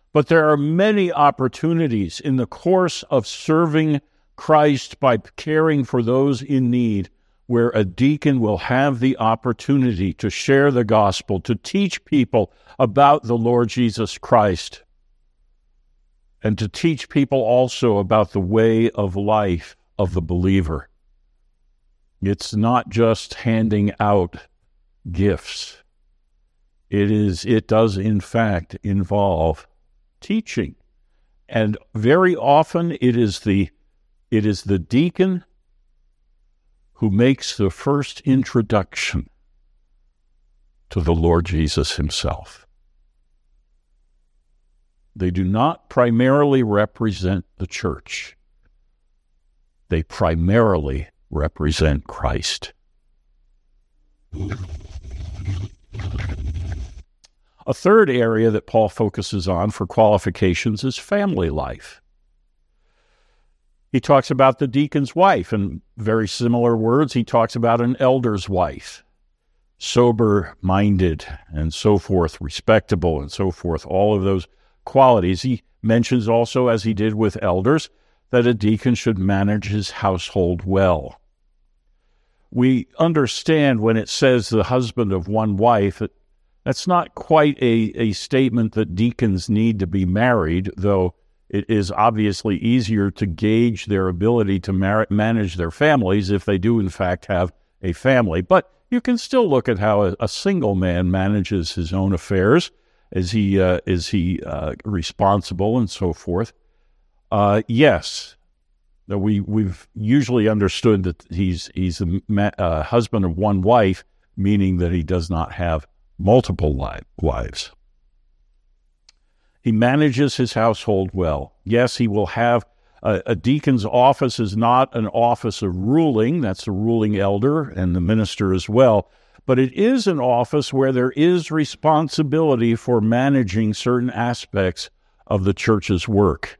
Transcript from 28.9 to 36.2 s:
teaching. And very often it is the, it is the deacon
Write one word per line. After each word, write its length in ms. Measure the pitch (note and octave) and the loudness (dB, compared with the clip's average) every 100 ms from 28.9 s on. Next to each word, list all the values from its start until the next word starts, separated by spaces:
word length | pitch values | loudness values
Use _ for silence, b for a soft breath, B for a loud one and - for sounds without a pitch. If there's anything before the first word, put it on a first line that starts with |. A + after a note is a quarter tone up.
| G2 F2+ G#2 G2+ E2 E2 D#2+ - _ _ _ _ _ | -4 -2 0 0 0 0 -2 -8 _ _ _ _ _
teaching. 560 | - A3 - - D2+ - _ _ _ _ _ _ _ | -6 -6 -4 -6 -6 -10 _ _ _ _ _ _ _
And 300 | A#2 G#2+ G#2 - A2 | -2 -2 -2 -8 -2
very 400 | A2+ E3+ F#3 C#3 | 2 4 4 2
often 640 | A#2+ C#3+ D#3+ F3 E3+ - | 2 2 2 -2 -4 0
it 160 | B2 A#2 | 0 2
is 240 | A2 - | 0 -2
the, 300 | G#2+ G2 G2 - _ _ _ _ _ | -2 0 -2 -6 _ _ _ _ _
it 160 | A2+ G#2+ | 0 0
is 180 | G2 | -2
the 160 | F#2+ G2 | -2 -4
deacon 640 | D#2+ B2 F3 - F#3+ F3+ - _ _ _ _ _ _ _ | 0 0 0 0 -2 -2 -8 _ _ _ _ _ _ _